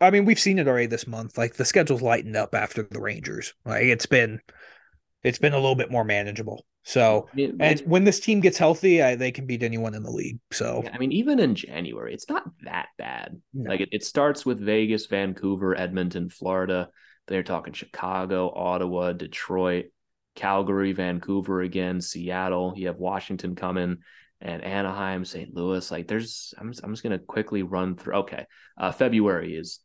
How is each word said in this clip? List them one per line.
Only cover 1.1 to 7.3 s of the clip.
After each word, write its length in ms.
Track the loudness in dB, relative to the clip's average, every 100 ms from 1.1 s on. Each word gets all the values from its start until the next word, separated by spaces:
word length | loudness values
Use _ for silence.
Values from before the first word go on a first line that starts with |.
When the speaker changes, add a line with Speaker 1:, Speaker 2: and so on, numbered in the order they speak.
| -8 -8 -4
Speaker 1:
Like, 160 | -4
the 100 | 0
schedule's 380 | 2 4 4 2
lightened 340 | 4 2 2 -2
up 180 | 0
after 280 | -2 -2 -4
the 180 | -6 -6
Rangers. 540 | -6 -6 -8 -8 -10 -12
Like, 200 | -4 2
it's 220 | 4 4 4
been, 340 | 4 4 -2 -14 -20 -20 -20 _ _ _ _
it's 160 | -2 2
been 160 | 2
a 40 | 4
little 160 | 2
bit 160 | 2 0
more 140 | 0
manageable. 600 | 0 0 -2 -6 -8 -10 _ _
So, 440 | 0 6 6 6 2